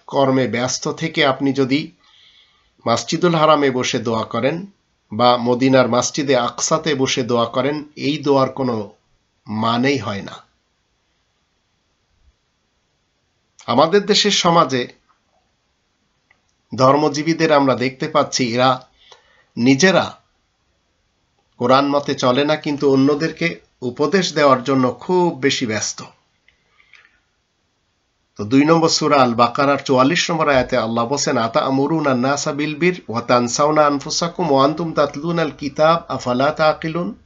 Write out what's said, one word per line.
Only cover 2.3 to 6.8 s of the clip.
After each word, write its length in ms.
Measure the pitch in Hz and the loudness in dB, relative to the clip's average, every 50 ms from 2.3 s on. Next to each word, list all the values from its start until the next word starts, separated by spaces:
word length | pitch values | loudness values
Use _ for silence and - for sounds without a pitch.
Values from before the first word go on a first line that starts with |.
| _ _ _ _ _ _ _ _ _ _ - | _ _ _ _ _ _ _ _ _ _ -4
মসজিদুল 480 | 113 117 120 - - 180 160 180 175 165 | -2 -2 -2 -2 -4 -4 0 0 0 2
হারামে 360 | 160 151 156 151 147 143 135 | 4 4 4 4 4 2 2
বসে 280 | 120 127 123 - - 123 | 0 0 -2 -2 -4 -4
দোয়া 240 | 107 120 113 110 110 | -4 -4 -4 -4 -4
করেন 420 | - - 117 117 135 156 170 196 196 _ _ _ _ _ _ _ _ 107 | -6 -4 -2 -2 -2 -2 -4 -8 -14 _ _ _ _ _ _ _ _ -2
বা 240 | 104 120 123 123 | 2 2 4 4
মদিনার 520 | 123 117 120 123 117 131 135 131 131 123 113 | 2 2 0 0 2 2 4 4 4 4 4
মসজিদে 480 | 117 123 120 - - - 147 135 135 | 2 0 -2 -2 -4 -4 -2 0 0
আকসাতে 580 | 120 120 120 - - - - 160 156 | 0 0 -2 -4 -6 -4 -2 -2 -2